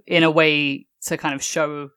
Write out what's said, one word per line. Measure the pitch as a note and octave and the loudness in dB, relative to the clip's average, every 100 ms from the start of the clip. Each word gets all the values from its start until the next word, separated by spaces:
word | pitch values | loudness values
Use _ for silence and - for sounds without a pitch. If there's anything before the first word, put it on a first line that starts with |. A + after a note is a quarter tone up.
| - | -2
in | E3+ | 2
a | E3 | 4
way | D#3 D#3 D3 C#3+ C#3 - _ - | 4 4 2 -2 -6 -12 _ -8
to | D#3+ | -6
kind | D#3 C3+ | -4 -6
of | |
show | - E3 D3+ D3 C#3+ | -6 -4 -4 -6 -12